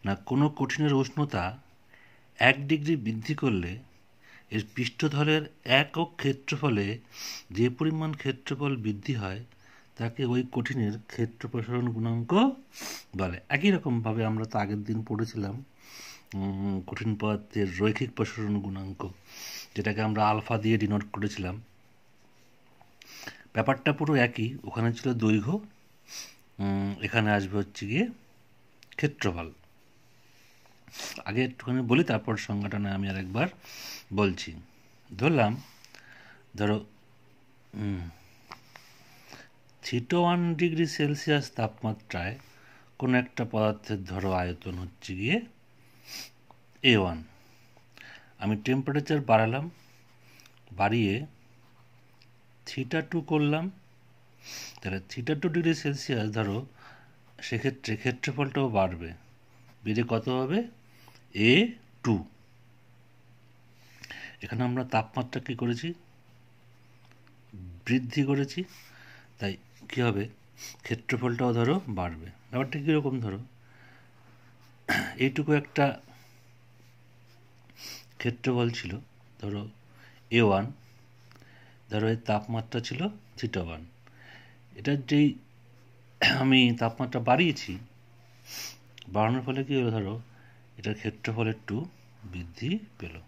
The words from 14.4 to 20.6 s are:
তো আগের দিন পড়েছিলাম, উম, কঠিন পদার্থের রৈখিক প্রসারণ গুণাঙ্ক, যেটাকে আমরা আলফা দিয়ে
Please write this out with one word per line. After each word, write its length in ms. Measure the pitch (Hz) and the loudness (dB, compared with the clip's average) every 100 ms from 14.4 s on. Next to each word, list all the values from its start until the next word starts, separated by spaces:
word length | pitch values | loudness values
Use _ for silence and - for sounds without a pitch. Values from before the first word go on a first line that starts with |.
| 113 | -2
তো 140 | 107 | -2
আগের 240 | 101 104 | 0 -2
দিন 200 | 104 113 | -2 -4
পড়েছিলাম, 600 | 110 107 113 110 98 120 139 - - - - - - - | -2 -2 -2 -2 -4 -6 -12 -20 -20 -20 -18 -20 -10 -4
উম, 460 | 98 95 98 95 90 | -4 -2 -2 -2 -4
কঠিন 280 | - 110 104 | -4 -2 0
পদার্থের 640 | 107 104 - 107 95 87 | 0 0 -2 -2 -2 2
রৈখিক 320 | 107 110 - | 2 2 -4
প্রসারণ 480 | - 110 - 104 104 | -2 -2 -2 -2 0
গুণাঙ্ক, 500 | 101 95 98 92 92 - - - - - - - | -2 -8 -8 -8 -10 -12 -20 -16 -14 -14 -10 -4
যেটাকে 260 | 104 107 | -2 0
আমরা 280 | 110 107 107 | 0 4 4
আলফা 280 | 107 - | 4 0
দিয়ে 200 | 113 | 0